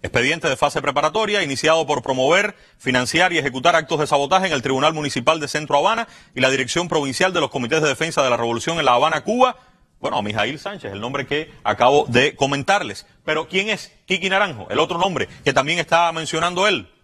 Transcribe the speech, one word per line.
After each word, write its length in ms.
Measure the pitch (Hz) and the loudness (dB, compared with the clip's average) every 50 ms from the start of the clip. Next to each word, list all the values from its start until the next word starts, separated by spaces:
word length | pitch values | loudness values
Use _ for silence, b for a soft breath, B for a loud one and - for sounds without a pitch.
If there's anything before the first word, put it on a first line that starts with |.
| - | -8
Expediente 460 | - - 123 120 135 156 170 - 165 | -2 0 0 2 2 0 0 -2 -4
de 80 | 135 | -2
fase 260 | - - 147 - 156 135 | 0 0 0 0 0 -4
preparatoria 600 | 147 135 143 143 156 151 214 220 208 208 202 185 | -2 0 0 0 0 0 0 -2 0 0 -2 -2
iniciado 420 | 143 139 117 - 151 160 165 160 | -2 -4 0 2 4 4 4 2
por 160 | 131 147 135 120 | 0 -2 -2 0
promover, 520 | - 131 131 127 139 160 190 208 208 - b b b b b | -2 0 0 2 4 4 4 2 0 -4 b b b b b
financiar 540 | - 131 127 127 127 123 - 160 175 185 175 | -4 0 2 2 0 2 2 2 2 4 2
y 60 | 160 | 0
ejecutar 360 | 135 139 123 131 123 170 175 | -2 -2 -4 2 2 4 4
actos 240 | 165 156 - 170 151 | 4 2 0 -2 -2
de 80 | 151 | 0
sabotaje 400 | 135 151 143 143 139 160 185 190 | 0 2 0 2 2 2 2 2
en 60 | 190 160 | 2 -2
el 100 | 139 117 | -2 -2
Tribunal 300 | 131 135 131 135 156 165 | 0 -2 2 2 0 0
Municipal 480 | 156 151 143 - 139 120 151 160 165 | 0 -6 -4 -4 -2 0 0 0 0
de 80 | 151 135 | -2 -6
Centro 300 | - 151 151 143 147 143 | -6 -6 -4 0 0 2
Habana 280 | 151 196 226 226 233 B B B B B B | 2 2 0 -2 -4 B B B B B B
y 60 | 127 | 0
la 100 | 127 131 | 2 2
Dirección 360 | 135 143 135 120 - 170 175 | 2 0 -2 -2 -2 -4 -2
Provincial 460 | 175 175 160 143 139 127 - 180 190 185 | 0 -2 -2 -2 -2 -2 0 0 0 2
de 80 | 175 | 0
los 100 | 151 131 | -2 -2
Comités 320 | - 143 123 113 147 160 151 | -2 -4 -4 0 0 0 2
de 60 | 151 | 0
Defensa 340 | 135 - 160 165 156 - 139 | 0 0 -4 -4 0 0 2
de 80 | 131 | 2
la 60 | 123 | 2
Revolución 420 | 117 117 117 117 117 - - 165 170 | 0 0 -2 -2 -2 -2 -4 -4 0
en 60 | 151 | 2
La 80 | 135 123 | 2 4
Habana, 320 | 123 135 156 160 151 - | 4 4 2 0 -2 -2
Cuba. 320 | - 233 247 254 254 233 b b b b b b b _ _ | -2 2 2 2 2 2 b b b b b b b _ _
Bueno, 200 | - 139 214 - | -6 -4 -4 -2
a 40 | 104 | -4
Mijail 360 | 104 104 110 104 113 143 151 | -4 -2 -2 -2 -2 -4 -8
Sánchez, 340 | - 196 208 175 - 110 98 | -10 -12 -12 -10 -12 -12 -10
el 80 | 101 | -8
nombre 260 | 107 120 135 139 135 | -8 -6 -6 -6 -4
que 240 | - 143 147 156 156 B B B | -4 -4 -4 -4 -6 B B B
acabo 400 | 104 107 - 120 123 139 147 - | -4 0 2 4 4 6 4 2
de 300 | - 117 123 131 147 - | 4 2 2 2 2 0
comentarles. 720 | - 139 135 143 139 139 - 190 202 180 117 101 - - b b b b | 0 -2 -2 -2 -4 0 0 0 0 0 -4 -10 -14 -16 b b b b
Pero 240 | - 156 156 160 156 | -4 -2 -2 -2 -4
¿quién 220 | - 185 196 214 | -4 -4 -2 -2
es 200 | 214 185 - - _ _ _ | -4 -6 -8 -16 _ _ _
Kiki 240 | _ 185 190 165 190 | _ -4 -2 -2 0
Naranjo? 400 | 190 196 208 190 151 110 92 - | 0 0 0 0 -2 -10 -10 -6
El 100 | 101 127 | -2 -2
otro 200 | 160 165 180 170 | 0 0 0 -2
nombre 280 | 180 196 180 139 104 B B B B | -2 -2 0 -2 -4 B B B B
que 120 | - 131 | 0 0
también 240 | 135 131 147 165 175 | 0 0 0 -2 -2
está 340 | 160 - - 165 175 170 165 | -2 2 2 2 2 2 0
mencionando 560 | 160 160 147 - 160 165 175 180 175 190 214 | -4 -8 -4 -4 -2 -2 -2 0 0 0 0
él. 200 | 196 139 101 - _ _ | 0 -2 -6 -10 _ _